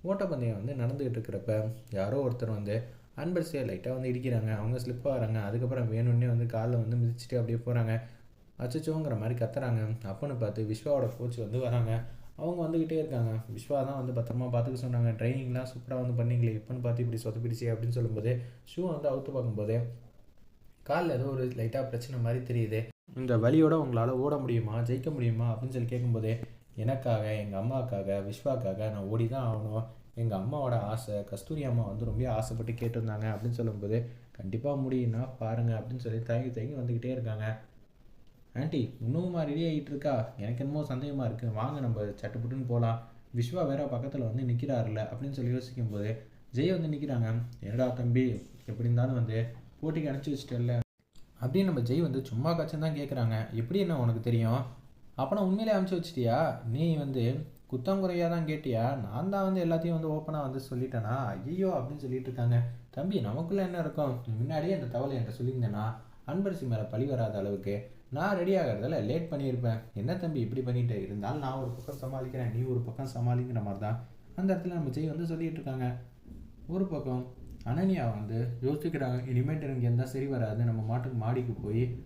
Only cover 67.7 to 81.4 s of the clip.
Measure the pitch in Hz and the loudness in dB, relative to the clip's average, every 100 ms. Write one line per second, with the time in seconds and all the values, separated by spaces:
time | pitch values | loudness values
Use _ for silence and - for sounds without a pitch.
67.7 | 104 - - - 135 190 190 180 190 143 | -4 -6 -16 -8 -2 0 2 4 4 2
68.7 | 104 135 160 107 160 165 139 135 123 117 | 0 0 0 0 0 0 -2 0 0 0
69.7 | 113 - 101 117 185 165 143 107 123 123 | 0 -4 -4 -2 -2 -2 0 0 -2 0
70.7 | 123 117 104 95 104 101 151 135 131 123 | 2 2 0 -2 -4 -2 -2 -2 -4 -6
71.7 | 120 - 135 131 135 123 127 117 110 127 | -8 -10 -10 -6 -6 -4 -2 -2 0 0
72.7 | 123 117 117 135 120 120 123 127 117 101 | 0 -2 -4 -6 0 2 2 0 -2 -2
73.7 | 98 107 117 - - - - 190 175 180 | -2 -2 -2 -6 -18 -12 -2 2 2 0
74.7 | 170 139 135 156 160 170 160 165 151 135 | -2 -2 0 -2 -2 -2 -2 -2 -4 -6
75.7 | 131 123 123 - - - - - - - | -2 -2 -4 -10 -20 -18 -16 -16 -16 -4
76.7 | 185 190 151 127 127 123 - - - 113 | -2 0 -2 -2 -4 -4 -12 -14 -8 -2
77.7 | 135 190 180 117 107 107 113 123 - 131 | 2 2 2 2 -2 -2 -2 -2 0 0
78.7 | 147 165 151 131 123 127 123 135 156 143 | 0 -2 -2 0 -2 2 2 2 0 -2
79.7 | 131 120 120 - 135 139 135 110 107 117 | 0 4 4 2 -2 -2 0 0 2 2
80.7 | 113 110 123 127 123 110 127 | 2 0 -2 -2 -2 0 0